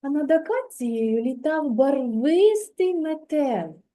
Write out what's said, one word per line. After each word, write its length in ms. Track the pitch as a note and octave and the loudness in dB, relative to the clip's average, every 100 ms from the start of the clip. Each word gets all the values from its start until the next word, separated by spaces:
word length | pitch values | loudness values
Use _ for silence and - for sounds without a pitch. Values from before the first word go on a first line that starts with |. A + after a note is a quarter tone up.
А 60 | C#4 | -2
над 220 | D4 D4 | -2 2
акацією 920 | D#4+ D#4+ A#4+ C5 - A#3+ A3+ A3+ A3+ | 2 2 -4 -4 -6 -6 -2 0 0
літав 480 | A#3 C4 D4+ D#4 D4+ | -2 -4 -2 -2 -2
барвистий 1200 | A3+ C4+ C#4 B3 A3 C4 E4+ G#4 G#4+ G#4+ _ F#4 | 0 2 2 -2 -2 2 4 4 4 -6 _ -2
метелик. 800 | F4 D#4 D#4 - D4+ C#4 A3 E3 D#3 _ | -2 -4 -6 -4 -2 0 -2 -6 -12 _